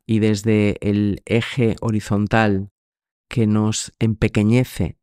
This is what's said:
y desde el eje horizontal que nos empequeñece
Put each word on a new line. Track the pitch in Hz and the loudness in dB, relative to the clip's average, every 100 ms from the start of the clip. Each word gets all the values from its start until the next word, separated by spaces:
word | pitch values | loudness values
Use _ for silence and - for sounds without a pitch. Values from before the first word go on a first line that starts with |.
| - | -2
y | 110 | 0
desde | 107 101 110 107 104 - | 2 0 2 2 2 0
el | 104 101 104 95 - | -2 0 0 -2 -2
eje | 113 - - 113 - | -2 0 -2 -2 -2
horizontal | 113 107 - 101 104 117 110 95 101 _ _ _ _ _ _ | -2 -4 -2 -2 0 2 2 0 -4 _ _ _ _ _ _
que | 120 107 | -2 2
nos | 107 107 - - - | 2 0 -2 -8 -4
empequeñece | 110 107 107 110 104 120 127 - 78 - | -2 0 -2 2 2 2 0 -4 -6 -8